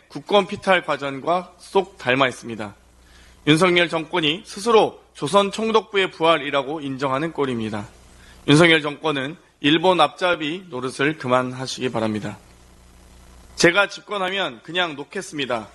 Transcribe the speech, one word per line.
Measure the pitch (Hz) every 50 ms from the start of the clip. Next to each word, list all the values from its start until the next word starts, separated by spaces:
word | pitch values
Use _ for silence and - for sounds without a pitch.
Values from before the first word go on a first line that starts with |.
| _ _
국권 | - 147 - - 196 202 190 -
피탈 | 208 - - 196 185 175 -
과정과 | 165 147 135 143 139 139 135 123 151 175 185 180 - - _
쏙 | - - - 196 185 - - -
닮아 | - 127 127 135 135
있습니다. | 123 110 - - 120 113 104 107 101 95 _ _ _ _ _ _ _ - - - - - _ -
윤석열 | 147 156 160 185 180 175 175 170 151
정권이 | 165 160 156 156 175 180 156 147 160 214 -
스스로 | - - 202 190 240 226 214 170 120 - - _ _ _
조선 | - 147 139 180 202 202 196
총독부의 | - 220 220 220 214 214 190 - 202 196 190 170
부활이라고 | - - 160 165 165 156 139 143 139 139 131 135 156 160
인정하는 | 143 139 135 127 143 135 131 135 160 165
꼴입니다. | 156 151 139 131 123 113 110 107 110 104 104 - - - - - - - - - - - - 135
윤석열 | 143 156 175 165 160 156
정권은 | 143 151 143 - 151 156 147 139 131 147 180 - _ _ _ -
일본 | - 143 160 170 170 185 180 165
앞잡이 | 147 147 - - 185 180 175 156 156 143 170 196 185 175
노릇을 | 147 123 123 131 - - 156 156 156
그만하시기 | - - 123 123 127 127 127 127 131 131 123 - - 127 123
바랍니다. | 117 113 110 110 107 107 - 107 104 - - - - - - - - _ _ _ _ - - - - - - - - - - - -
"제가 | - - 175 170 202 196 190
집권하면 | - - - - 208 196 185 175 190 196 180 143 120 107
그냥 | - 160 165 185 180 165 143
놓겠습니다. | 135 139 _ - 196 - - 160 147 135 120 123 113 104 -